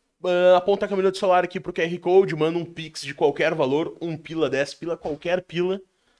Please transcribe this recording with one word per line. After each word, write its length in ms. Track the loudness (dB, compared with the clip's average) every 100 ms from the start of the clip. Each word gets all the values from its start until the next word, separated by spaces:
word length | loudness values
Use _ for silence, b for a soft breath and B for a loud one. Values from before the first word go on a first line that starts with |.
| _ _ -2
ah, 300 | 2 6 6
aponta 280 | 4 0 0
a 20 |
câmera 220 | 0 0
do 60 | 0
celular 260 | 2 2
aqui 160 | 2 -6
pro 140 | -8
Q 80 | -4
R 160 | -4 -2
Code, 360 | 4 4 4 0
manda 220 | -2 -2
um 60 | -6
Pix 360 | -10 -12 -12
de 120 | -14
qualquer 400 | -2 0 2 0
valor, 440 | 0 0 0 -2 -6
um 160 | -8 -8
pila, 340 | -8 -2 -2
dez 240 | 0 -4
pila, 220 | -6 -8 -8
qualquer 460 | -8 -8 -4 -4
pila, 400 | -4 -4 -4 -4 -10 _ _ _